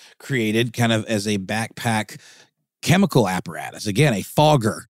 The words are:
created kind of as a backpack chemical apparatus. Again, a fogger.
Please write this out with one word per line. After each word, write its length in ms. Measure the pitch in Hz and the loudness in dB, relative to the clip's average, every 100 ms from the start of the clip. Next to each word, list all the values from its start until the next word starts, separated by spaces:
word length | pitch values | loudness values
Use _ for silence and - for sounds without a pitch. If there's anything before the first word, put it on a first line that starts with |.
| - _ | -20 _
created 540 | - 135 110 110 123 | -8 -4 0 0 -2
kind 220 | 117 117 | -2 0
of 100 | 113 | 0
as 240 | 107 110 104 | 0 -4 -2
a 80 | 104 | -4
backpack 840 | 92 107 113 - 120 110 104 - - - _ _ _ _ | -2 -6 -6 -6 -2 -2 -4 -12 -20 -20 _ _ _ _
chemical 480 | - 180 202 143 98 | 2 2 4 4 2
apparatus. 580 | 92 87 76 64 76 104 | -2 -6 -12 -12 -8 -4
Again, 280 | 101 147 | 0 2
a 80 | 101 | 0
fogger. 640 | - - 151 147 107 78 - | -2 2 4 4 2 -4 -10